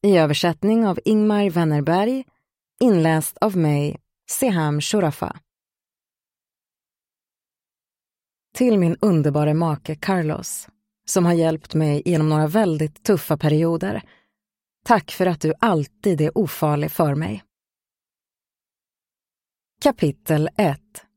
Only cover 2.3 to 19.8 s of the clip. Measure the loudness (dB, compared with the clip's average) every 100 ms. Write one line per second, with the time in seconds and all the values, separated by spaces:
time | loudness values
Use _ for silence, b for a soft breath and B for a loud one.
2.3 | _ _ _ _ _ 2 4 2 0 -2
3.3 | -2 -2 0 0 0 -2 -6 _ _ _
4.3 | -4 -2 0 0 -2 -2 0 0 -2 -8
5.3 | -10 _ _ _ _ _ _ _ _ _
6.3 | _ _ _ _ _ _ _ _ _ _
7.3 | _ _ _ _ _ _ _ _ _ _
8.3 | _ _ 0 2 4 2 2 2 2 2
9.3 | 0 0 0 0 -4 -6 -8 -2 -2 -2
10.3 | -6 -8 -12 -16 _ _ _ -4 2 2
11.3 | 4 2 -2 -4 -2 0 0 0 0 2
12.3 | 2 0 0 0 0 -4 -6 0 0 0
13.3 | -2 2 2 0 -2 -4 -8 b b b
14.3 | b _ _ _ _ 2 2 2 -2 -2
15.3 | 0 -2 0 0 0 -2 _ -2 0 0
16.3 | 0 -4 -2 -2 -2 -4 -2 -2 0 -4
17.3 | -10 _ _ _ _ _ _ _ _ _
18.3 | _ _ _ _ _ _ _ _ _ _
19.3 | _ _ _ _ _